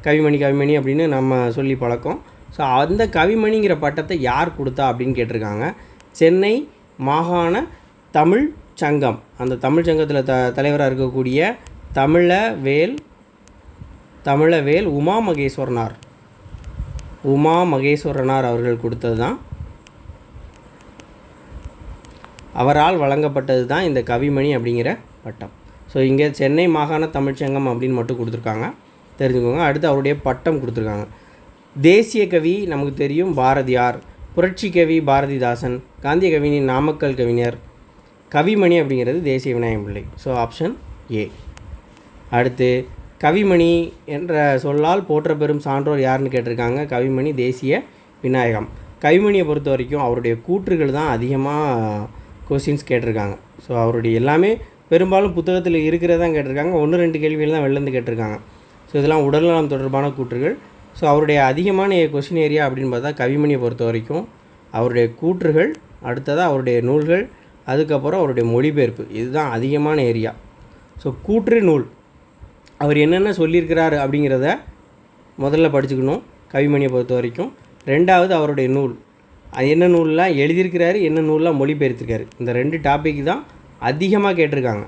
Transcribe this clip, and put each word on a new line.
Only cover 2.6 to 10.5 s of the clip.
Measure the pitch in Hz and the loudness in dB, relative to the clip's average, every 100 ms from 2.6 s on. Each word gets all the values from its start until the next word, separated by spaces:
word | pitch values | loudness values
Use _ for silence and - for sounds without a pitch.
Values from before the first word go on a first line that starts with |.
| 143 | 0
அந்த | 127 151 202 220 | 2 2 0 0
கவிமணிங்கிற | 165 170 220 214 220 202 156 | 2 2 2 2 2 2 0
பட்டத்தை | 147 151 156 175 | -2 -4 -6 -2
யார் | 127 127 170 | 0 0 -2
கொடுத்தா | - 135 127 | -2 -6 -2
அப்படின்னு | 135 123 127 | -2 0 -2
கேட்டிருக்காங்க. | 123 117 117 107 104 143 220 - - - | -2 -2 -4 -4 -4 -6 -8 -20 -20 -20
சென்னை | - 160 185 196 233 302 - _ - | 2 4 4 2 0 -4 -16 _ -8
மாகாண | 135 151 170 175 170 196 330 - - _ _ | -2 -2 0 0 0 -2 -4 -12 -20 _ _
தமிழ் | 156 160 208 302 - - | 2 4 4 0 -6 -20
சங்கம், | - 151 147 131 113 - - | -4 0 0 0 -2 -12 -8
அந்த | 127 123 | -6 -2
தமிழ் | 131 160 | 0 2
சங்கத்தில் | 170 156 151 143 | 2 0 0 0
த-, | 131 127 127 | 0 0 0